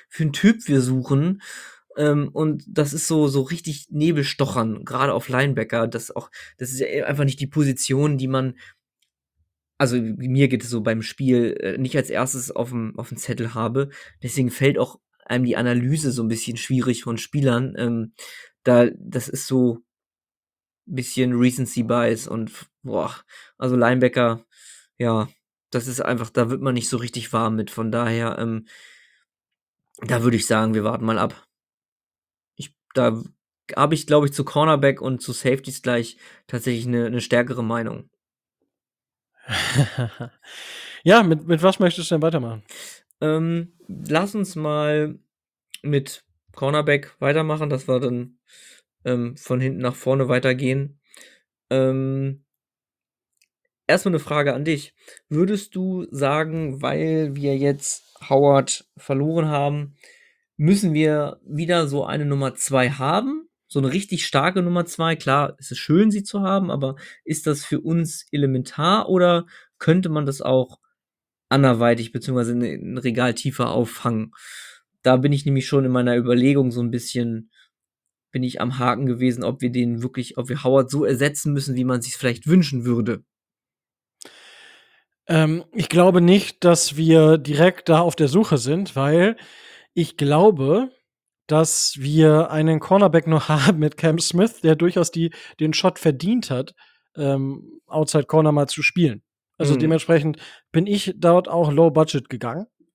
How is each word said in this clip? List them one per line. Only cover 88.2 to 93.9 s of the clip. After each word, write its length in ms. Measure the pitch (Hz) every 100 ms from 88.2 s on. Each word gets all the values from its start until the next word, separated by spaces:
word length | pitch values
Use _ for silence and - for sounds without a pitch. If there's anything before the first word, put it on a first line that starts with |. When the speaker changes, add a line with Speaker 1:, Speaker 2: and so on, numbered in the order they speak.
| 147
Speaker 2:
Suche 300 | 165 214 143
sind, 380 | 117 165 196 135
weil 420 | 139 165 190 226 - - - - _
ich 240 | - 160 -
glaube, 760 | 143 151 208 165 135 185 262 - _ _ _ _ -
dass 480 | 156 160 - - 139
wir 540 | 135 156 156 151 165
einen 280 | 156 160 156
Cornerback 480 | - 196 196 160 165
noch 220 | 160 -
<laughs> 0 |
haben 300 | 156 135 160
mit 180 | 151